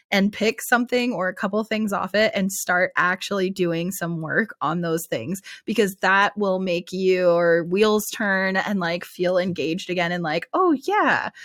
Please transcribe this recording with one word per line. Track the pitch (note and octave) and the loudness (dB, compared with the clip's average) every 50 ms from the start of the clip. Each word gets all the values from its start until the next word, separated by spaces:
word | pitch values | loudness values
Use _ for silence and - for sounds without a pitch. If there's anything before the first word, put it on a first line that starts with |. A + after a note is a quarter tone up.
| _ - | _ -2
and | - G3 G3 G#3 G#3 | 0 2 2 2 0
pick | - G#3 A3 - - - | 0 0 0 0 -2 -2
something | - B3 A#3+ B3 A#3+ B3 B3 A#3+ B3 A#3+ | 0 0 0 0 0 0 0 0 0 -2
or | - F#3 F#3 | -2 -2 -4
a | F#3 | -4
couple | - - G3 G3+ G#3+ A3 | -4 -4 -2 -2 -2 -2
things | - A3 G#3+ A3 G3+ G3+ | -2 -2 -2 -2 -2 -2
off | F3 - F#3 - | -4 -4 -2 0
it | G#3 A3 A3 - | 2 2 2 2
and | G#3 F#3+ F#3+ | 0 -2 -2
start | F#3+ - - - F3+ F3+ F#3 F3+ - | -2 -6 -4 0 2 2 2 0 2
actually | - D#3+ F3+ F#3 F#3 - - G#3 G3 F#3+ F#3 | 0 2 2 0 -2 -4 -4 -2 -2 -2 -2
doing | F#3+ - F3+ E3+ E3 E3 E3+ F#3 | -2 -2 -2 0 0 -2 -2 -4
some | F#3+ - F3+ E3+ E3+ E3 | -4 -6 -6 -4 -4 -4
work | D#3+ D3+ C#3 E3 A3 G#3+ - - | -4 -2 0 0 -2 -2 -4 -6
on | C#3 C#3+ D#3+ F3 | -4 -2 -2 -2
those | E3+ E3+ D#3+ E3+ - | -2 -2 -2 -2 -2
things, | - - B2+ A2+ D3 F#3+ - - - - - - | -4 -6 -6 -4 -6 -8 -8 -8 -14 -20 -14 -6
because | - A3 A#3 G#3+ F#3+ G3 - | -4 0 2 2 0 0 -2
that | - F#3 F#3+ G3 G3+ - - | 0 2 4 4 4 2 2
will | G#3 G3+ G3 F#3 F#3 | 0 -2 0 0 0
make | F#3+ F#3 F3 F3 F3 - | 0 0 -2 -2 -4 -4
your | F#3 F#3 F#3+ F#3 F#3 F3+ F3+ F3 E3+ E3+ F3 E3+ E3 E3+ E3 | -6 -2 2 2 2 4 4 4 4 4 4 4 4 4 2
wheels | F3 F3 G3 G#3+ G#3+ G#3+ G#3+ G#3+ - | 2 2 4 4 4 4 2 0 -2
turn | - - A3+ G3+ F#3+ F#3+ F#3+ F#3+ F#3+ F#3+ | -6 -4 -2 0 0 0 0 0 0 0
and, | - - G#3+ G3 | 0 0 -2 -2
like, | E3+ E3 E3+ F3+ - | 0 -2 -2 -4 -6
feel | - - - F3+ F3 F#3 F#3 | -10 -6 -2 -2 0 2 2
engaged | F3+ G3 F3 E3 C3+ D#3+ E3 G3 - - | 0 0 -2 -2 -2 -2 -2 -4 -4 -6
again | F3+ F3+ E3+ E3+ | -4 -2 -2 -2
and, | F3 F3 E3+ | -2 -2 -2
like, | D#3 D3+ E3+ - - | -2 -2 -4 -4 -4
"Oh | - D#4+ F#4 F4 | -2 0 2 2
yeah, | D4+ C4 - - G4 G#4+ F4 C4 F#3 A#2 - - - - - | 2 2 0 0 0 2 2 2 2 0 -2 -6 -10 -12 -20